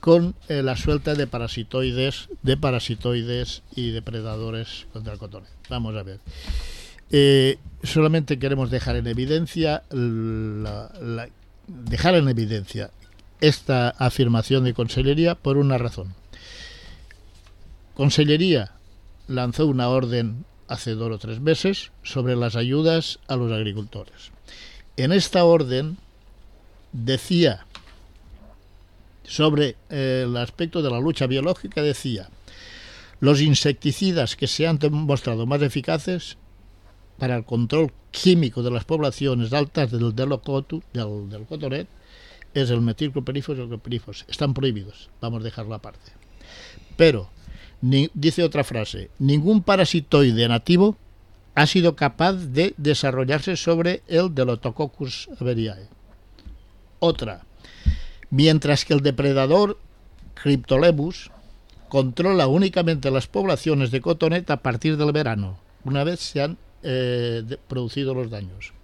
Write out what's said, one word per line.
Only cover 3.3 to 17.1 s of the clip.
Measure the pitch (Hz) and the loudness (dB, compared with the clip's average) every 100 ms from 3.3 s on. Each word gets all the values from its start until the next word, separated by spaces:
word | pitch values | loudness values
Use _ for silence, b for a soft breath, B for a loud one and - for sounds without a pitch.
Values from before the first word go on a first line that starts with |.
| 123 120 - - | -6 -6 -10 -14
y | - 120 | -8 -6
depredadores | 113 - 113 110 110 113 113 113 - - | -6 -8 -10 -8 -8 -8 -8 -10 -14 -16
contra | 113 110 | -14 -12
el | 104 | -12
cotonet. | 107 101 95 - - | -14 -18 -20 -20 -10
Vamos | 127 113 107 | -8 -6 -8
a | |
ver. | 95 95 - B B B B B B B - | -10 -16 -16 B B B B B B B 0
Eh, | 147 139 135 135 131 - - | 4 8 8 6 0 -8 -12
solamente | - 156 156 165 143 139 | -2 2 4 2 0 -2
queremos | 135 135 123 | -2 -2 -2
dejar | 123 131 120 | -2 -2 -4
en | 117 | -2
evidencia | 117 131 156 170 165 160 151 - | -4 0 0 -2 -2 -2 -2 -6
la, | 139 123 113 110 110 110 104 107 104 110 - | -4 -2 -2 -4 -4 -6 -6 -8 -8 -12 -12
la, | 120 113 120 - - - - | -8 -8 -10 -18 -20 -20 -20
dejar | 156 117 - 170 | -14 -6 0 4
en | 180 139 | 4 4
evidencia | 117 110 110 95 107 101 - - - - - | 0 -2 -6 -8 -10 -12 -14 -20 -20 -20 2
esta | 151 - - 127 120 | 2 2 0 0 0
afirmación | - 127 - 123 117 - 135 | 0 0 2 2 2 2 2
de | 127 | 2
Consellería | 120 117 - 127 147 170 | 0 -2 0 2 4 2
por | 170 143 139 | 0 0 2
una | 139 127 | 4 2
razón. | 120 - 92 92 - B B B B B B B B | -2 -6 -12 -14 -20 B B B B B B B B